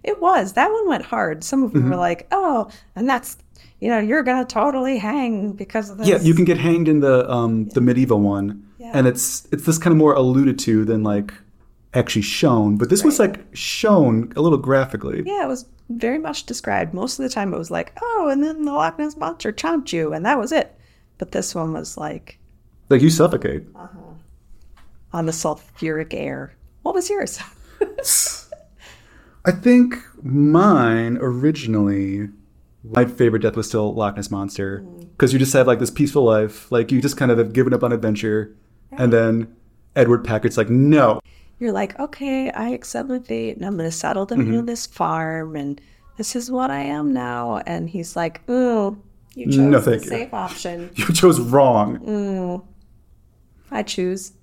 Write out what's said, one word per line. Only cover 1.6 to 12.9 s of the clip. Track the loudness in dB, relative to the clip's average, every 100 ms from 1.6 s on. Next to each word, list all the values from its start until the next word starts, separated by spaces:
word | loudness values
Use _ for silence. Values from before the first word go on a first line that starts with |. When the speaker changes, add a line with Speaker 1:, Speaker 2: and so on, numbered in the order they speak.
Speaker 1:
of | 0
them | 2
Speaker 2:
Mm-hmm. | 2
Speaker 1:
were | 0
like, | -2 -4 -4
"Oh, | -2 0 0 -4 -12 _
and | -6 -2
that's, | -2 -4 -20 _ -20 -20 _
you | -2
know, | 0
you're | 2 0
gonna | 2 -2
totally | -2 0 0 0 -2 -2
hang | -2 -2 -2 -4 -6
because | -8 -6 -6 -6
of | -2
this." | 2
Speaker 2:
Yeah, | 4
you | 4
can | 4
get | 4 2
hanged | 2 2 4
in | 4
the, | 6 4 4
um, | 0 0 0 0
the | 2
Speaker 1:
Yeah. |
Speaker 2:
medieval | 4 4 4 4
one. | 4 2 -4 -6 -18 -20
Speaker 1:
Yeah. | -4
Speaker 2:
And | 2 2
it's, | 0 -6 -6 -6
it's | -4
this | 0 0
kind | 4
of | 6
more | 6
alluded | 4 4 4 2 0
to | 2 2
than, | 2 0
like, | 0 -2 -4 -12 _ _ _ _ _
actually | -2 0 -2
shown. | -4 0 2 4 2 2
But |
this | 2